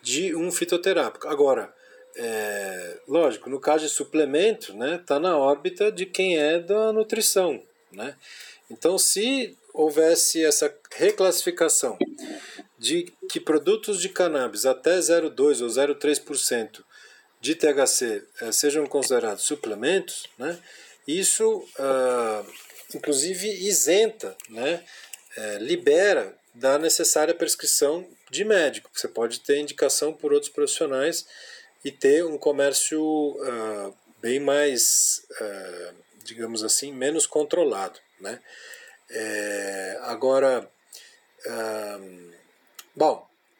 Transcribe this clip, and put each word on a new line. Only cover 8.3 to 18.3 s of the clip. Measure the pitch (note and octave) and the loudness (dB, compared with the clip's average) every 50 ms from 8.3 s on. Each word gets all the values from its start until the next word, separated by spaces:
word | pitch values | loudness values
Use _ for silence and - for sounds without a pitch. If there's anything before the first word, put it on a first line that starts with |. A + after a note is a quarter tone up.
| - - - - - _ _ - | -20 -20 -20 -20 -20 _ _ -20
Então, | A#2 - - E3 G3 | -10 0 0 2 2
se | F3+ - - - F#3+ A3 B3+ C#4 C4+ A#3 F#3+ - _ _ - - | 4 2 2 2 2 0 0 0 0 -2 -6 -10 _ _ -8 0
houvesse | - D#3 D#3 C#3+ D#3 D#3+ E3 E3+ E3 - - - E3 D#3+ | 2 2 4 6 6 6 6 6 6 4 2 2 2 4
essa | D3+ D3 - D3+ D3 - - _ - - | 4 4 2 0 -2 -4 -6 _ -12 -2
reclassificação | - D#3+ G#3 G#3+ - F#3+ F#3 E3+ - - F3+ F3 - E3 D3+ - - - - - - - - - - - - - - - - - - - _ _ | 2 2 2 4 4 2 2 2 2 -2 -2 0 2 2 2 2 2 0 -2 0 -2 -2 -2 -4 -14 -14 -14 -14 -14 -16 -18 -18 -20 -20 _ _
de | - A#2 B2 D#3+ F3 F3 - _ - - F#3 | -6 -2 -2 0 0 -2 -6 _ -16 -12 -8
que | - E3 | -8 -6
produtos | - - D#3 D3 C#3+ F#3 G#3+ G#3+ - G#3+ G3+ F3+ | 0 2 0 2 4 2 0 2 0 -4 -4 -4
de | F3 F#3+ | -4 -4
cannabis | - - F3+ E3+ D3+ C3+ B2+ A2+ G2+ G#2 - | 0 0 0 2 2 0 -2 -2 -4 0 2
até | C3 B2+ - - D#3+ F3+ F#3 | 2 2 2 2 2 2 4
zero | D#3+ D3+ E3+ E3+ D#3+ D3 | 4 4 4 4 2 0
dois | - - C#3 D3 C#3 A#2 | 0 2 4 4 4 2
ou | A#2+ A#2 | 0 -2
zero | A2+ C3 C#3+ C#3+ C#3+ | 0 0 0 0 0
três | - - D3+ D3 - | 0 0 0 0 0
por | - - C#3+ | -2 -6 -6
cento | C3 - - B2+ A#2 A2 - - - - _ _ - - - - - _ _ _ - | -4 -2 -2 -2 -2 -4 -6 -12 -20 -20 _ _ -20 -20 -20 -20 -20 _ _ _ -10
de | - C#3+ D#3 | -6 -6 -2
T | - - | 2 2
H | D3+ C#3 C#3 C3 | 2 4 4 2
C, | A2+ - - B2+ A#2 G#2+ G2+ - _ | 2 2 0 -2 -2 -4 -6 -8 _